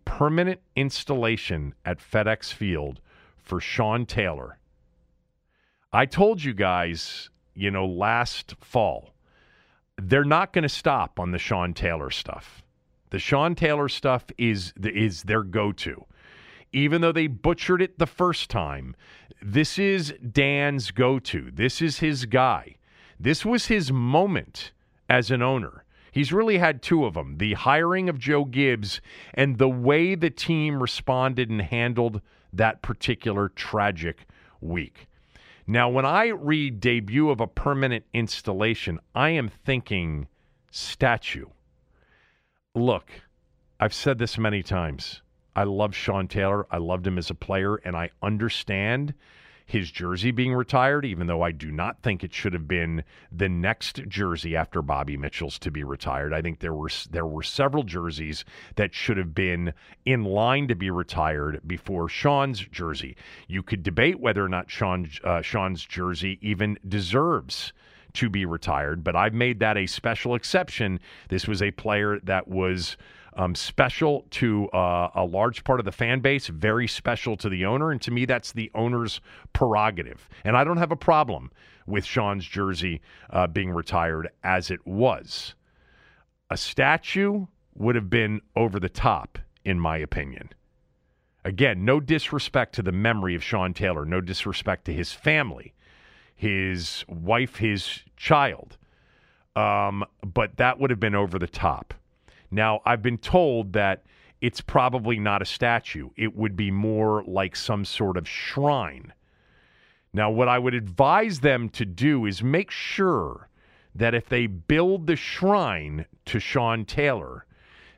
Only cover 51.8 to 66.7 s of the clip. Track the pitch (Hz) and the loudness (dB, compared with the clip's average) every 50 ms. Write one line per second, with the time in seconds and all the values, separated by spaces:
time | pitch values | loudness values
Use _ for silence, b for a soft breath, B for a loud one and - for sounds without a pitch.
51.8 | 90 110 - - - 117 98 87 - 85 - - - 101 87 85 76 73 92 87 | -4 -6 -6 -4 -2 -2 -2 -2 -4 -10 -8 -4 -4 -4 -4 -4 -4 -2 -2 -2
52.8 | 85 82 82 80 78 b b b b b 87 85 98 95 90 85 87 101 113 - | 0 -2 -2 -4 -6 b b b b b -4 -2 -2 0 0 0 0 0 -2 -2
53.8 | - - - - - 104 - 101 101 90 85 80 - 85 80 80 78 - - 90 | -6 -10 -10 -10 -12 -8 -4 -2 -2 -2 -2 -2 -4 -4 -2 -2 -2 -2 -2 -4
54.8 | 73 71 71 69 71 71 71 69 71 69 - - 80 69 - - - - 71 76 | -2 -2 -2 -2 -2 -4 -6 -6 -6 -8 -6 -6 -8 -8 -8 -8 -8 -8 -6 -6
55.8 | 71 67 69 67 - - 65 69 71 76 78 80 80 87 80 - - 85 80 76 | -6 -6 -8 -8 -6 -4 -4 -4 -4 -2 -2 -2 -2 -4 -6 -6 -6 -6 -4 -4
56.8 | 78 78 - - - - 80 85 82 80 76 78 - - - - 135 139 135 151 | -6 -6 -8 -8 -10 -6 -6 -4 -4 -4 -4 -6 -8 -6 -2 0 0 0 0 0
57.8 | 131 95 80 90 85 85 76 73 80 78 76 - - B B B B B B - | -2 -2 -4 -6 -6 -6 -6 -6 -6 -8 -8 -10 -12 B B B B B B 0
58.8 | 104 95 - - - - 110 95 92 82 78 98 95 90 87 85 85 82 - B | 0 0 -2 -4 -2 -2 0 0 -2 -4 -2 -2 0 0 0 0 -2 -4 -6 B
59.8 | B B B B B 127 131 120 107 98 95 104 113 120 131 143 143 123 113 85 | B B B B B 0 0 2 2 0 2 2 2 4 2 2 2 0 -2 -2
60.8 | 95 95 87 87 85 - - 87 78 78 78 73 73 76 76 73 - 78 90 82 | 0 -2 0 0 -2 -2 -2 0 0 0 0 0 -2 -2 -4 -4 -6 -6 -8 -6
61.8 | - - 98 87 82 82 - - - 143 143 139 139 135 123 95 95 - - - | -6 -4 -4 -2 -2 -4 -2 0 2 2 4 4 2 0 -2 -6 -10 -12 -10 -8
62.8 | 87 80 78 71 67 65 64 B B B B B B B 87 95 87 - 113 95 | -6 -6 -6 -6 -8 -12 -12 B B B B B B B -6 -6 -4 -4 -4 -4
63.8 | 80 101 82 113 123 165 185 - 120 120 104 101 98 92 92 90 90 - - - | -2 -2 0 2 2 2 2 0 0 0 0 2 0 0 -2 -4 -4 -6 -6 -4
64.8 | 104 95 92 90 90 78 76 - - 92 87 85 82 - - 107 95 95 92 85 | -2 0 0 -2 -2 -6 -8 -6 -2 0 0 0 -2 -2 -4 -2 -2 -2 -4 -6
65.8 | - - - 90 90 90 90 80 92 95 95 - 104 104 104 87 107 104 | -8 -10 -6 -4 -4 -4 -4 -2 -4 -6 -6 -4 -2 -2 0 0 0 0